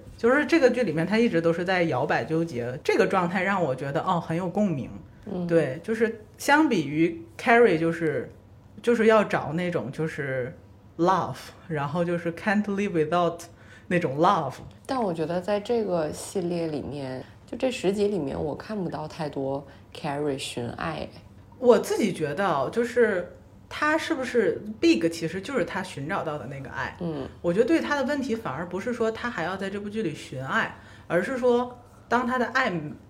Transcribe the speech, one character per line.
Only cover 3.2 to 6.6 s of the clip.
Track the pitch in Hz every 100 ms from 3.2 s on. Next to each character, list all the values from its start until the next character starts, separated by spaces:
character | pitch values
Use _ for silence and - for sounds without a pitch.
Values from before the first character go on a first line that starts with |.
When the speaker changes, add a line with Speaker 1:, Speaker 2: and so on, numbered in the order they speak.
| 175
Speaker 1:
态 | 190
让 | 185 196
我 | 160
觉 | 127 139
得， | 151
哦， | 160 175
很 | - 165
有 | 185
共 | 196 208
鸣。 | 151 92 98 - -
Speaker 2:
嗯。 | - 185 175
Speaker 1:
对， | 170 143 135
就 | -
是 | 220 226 - - -
相 | - 285